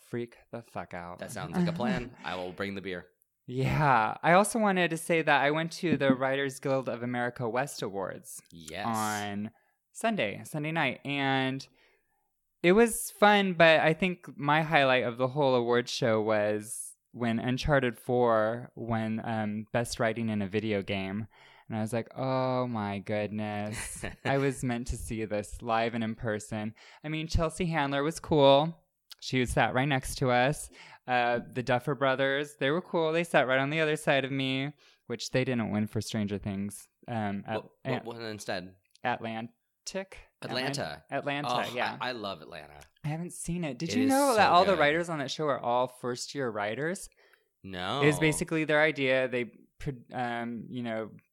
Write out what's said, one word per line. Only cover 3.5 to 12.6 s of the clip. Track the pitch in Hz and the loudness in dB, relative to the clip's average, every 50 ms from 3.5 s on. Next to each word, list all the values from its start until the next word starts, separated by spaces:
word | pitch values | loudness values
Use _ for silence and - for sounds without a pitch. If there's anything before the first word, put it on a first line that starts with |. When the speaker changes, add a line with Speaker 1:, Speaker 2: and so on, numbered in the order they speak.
| 123 131 131 131 131 143 156 143 127 113 107 110 - - - | -4 -2 -2 0 2 2 4 4 4 4 4 2 -2 0 4
Speaker 1:
I | 156 175 | 6 6
also | 190 214 214 - 233 | 6 6 4 0 0
wanted | 214 202 190 185 175 165 | 2 2 2 2 2 0
to | 165 | 0
say | 160 - - 170 165 | -2 -2 0 0 2
that | 156 156 147 135 | 4 4 4 4
I | 131 143 | 4 2
went | 151 160 165 165 - | 2 0 -2 -4 -6
to | - 185 165 151 | -4 0 0 2
the | 135 139 135 131 | 2 4 4 4
Writers | 127 135 135 135 139 139 139 135 - | 4 2 0 0 0 -2 -4 -4 -4
Guild | - 139 135 135 123 120 | -2 0 0 0 0 -2
of | 117 117 120 | -6 -6 -4
America | 123 123 123 120 123 - - 123 | -4 -2 -2 -2 -4 -4 -4 -4
West | 113 107 123 139 143 - - | -2 0 -2 -2 -2 -6 -8
Awards | 139 107 92 98 92 - - - - - - - - - | -8 -6 -4 -4 -4 -6 -6 -10 -14 -16 -18 -18 -18 -20
Speaker 2:
Yes. | - 82 80 76 80 92 104 | -20 -18 -14 -10 -8 -6 -4
Speaker 1:
on | 113 113 110 107 107 107 104 104 104 101 101 104 110 - _ _ _ _ _ _ _ - | -2 -2 -2 -2 -2 -2 -4 -4 -4 -4 -6 -6 -8 -10 _ _ _ _ _ _ _ -10
Sunday, | - - 226 220 175 117 101 95 101 113 | -4 -4 -2 0 0 -2 -2 -4 -8 -10
Sunday | - - 156 147 156 160 | -10 -8 -6 -4 -4 -2
night. | 165 147 127 - - - | 0 0 -2 -2 -4 -6
And | 139 143 143 139 135 135 135 131 131 131 135 - - _ _ _ _ _ _ _ _ _ _ _ _ _ _ _ _ _ _ | -6 -4 -2 0 0 0 0 0 -2 -4 -6 -8 -14 _ _ _ _ _ _ _ _ _ _ _ _ _ _ _ _ _ _